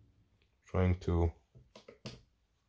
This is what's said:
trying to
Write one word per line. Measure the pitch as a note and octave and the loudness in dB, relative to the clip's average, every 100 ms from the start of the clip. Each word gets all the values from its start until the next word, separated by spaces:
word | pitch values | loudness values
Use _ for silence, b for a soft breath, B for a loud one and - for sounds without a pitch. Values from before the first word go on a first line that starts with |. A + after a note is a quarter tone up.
| _ _ _ _ _ _ _ | _ _ _ _ _ _ _
trying | F#2 F2+ F2+ | 0 0 0
to | - E2+ E2+ - _ - - - - - - - _ _ _ _ | 0 0 0 -2 _ -20 -20 -20 -20 -18 -18 -18 _ _ _ _